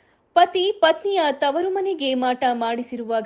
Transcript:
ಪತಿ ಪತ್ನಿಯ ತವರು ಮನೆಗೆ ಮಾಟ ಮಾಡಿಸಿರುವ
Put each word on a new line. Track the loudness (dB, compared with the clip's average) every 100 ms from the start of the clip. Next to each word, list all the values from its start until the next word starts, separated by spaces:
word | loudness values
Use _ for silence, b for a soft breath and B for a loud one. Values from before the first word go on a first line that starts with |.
| b b _
ಪತಿ | 4 4 4 -2
ಪತ್ನಿಯ | 2 2 2 0 0 0
ತವರು | 0 -2 0 -2
ಮನೆಗೆ | -2 -4 -4 -2
ಮಾಟ | -2 -2 0 -2
ಮಾಡಿಸಿರುವ | -2 -2 -4 -6 -10 -4 -4